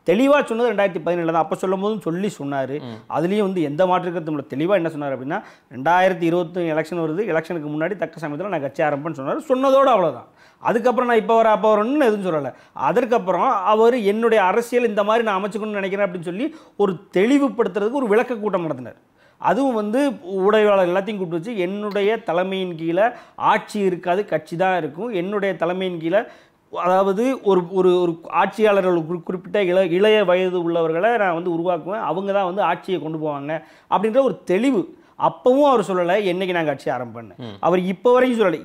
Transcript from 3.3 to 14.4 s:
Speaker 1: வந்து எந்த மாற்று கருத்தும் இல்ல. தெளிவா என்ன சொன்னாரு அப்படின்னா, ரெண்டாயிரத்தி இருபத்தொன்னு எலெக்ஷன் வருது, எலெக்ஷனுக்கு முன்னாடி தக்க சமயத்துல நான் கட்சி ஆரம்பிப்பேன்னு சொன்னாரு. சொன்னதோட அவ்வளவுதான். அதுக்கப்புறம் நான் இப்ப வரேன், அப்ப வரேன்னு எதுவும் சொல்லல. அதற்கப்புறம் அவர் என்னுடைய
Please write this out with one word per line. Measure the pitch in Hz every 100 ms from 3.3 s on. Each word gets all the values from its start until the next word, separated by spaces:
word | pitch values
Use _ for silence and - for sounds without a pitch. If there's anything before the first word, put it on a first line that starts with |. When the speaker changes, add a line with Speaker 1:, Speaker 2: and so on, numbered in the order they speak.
| 208
Speaker 1:
வந்து | 196 190
எந்த | 143 151 185
மாற்று | 180 175
கருத்தும் | 175 160 147 135
இல்ல. | 135 170
தெளிவா | 202
என்ன | 165
சொன்னாரு | 151 143
அப்படின்னா, | 127 131 185 - - _ 123
ரெண்டாயிரத்தி | 143 180 185 180
இருபத்தொன்னு | 170 175 165 180 170 156
எலெக்ஷன் | 156 180
வருது, | 165 160 220 160
எலெக்ஷனுக்கு | 160 175 147 151
முன்னாடி | 165 196
தக்க | 160 - 156
சமயத்துல | 147 202
நான் | 170
கட்சி | 135 -
ஆரம்பிப்பேன்னு | 151 143 160 143
சொன்னாரு. | 135 262 -
சொன்னதோட | 254 269 269 269
அவ்வளவுதான். | 220 165 120 113 _ _ _
அதுக்கப்புறம் | - 214 233 233 247
நான் | 233
இப்ப | 190 226
வரேன், | 220
அப்ப | 214 214 208
வரேன்னு | 220 294
எதுவும் | 247 214 185
சொல்லல. | 156 135 - -
அதற்கப்புறம் | - 135 185 254 233 180 170 240
அவர் | 220 185 214 226 254
என்னுடைய | 196 214 233 220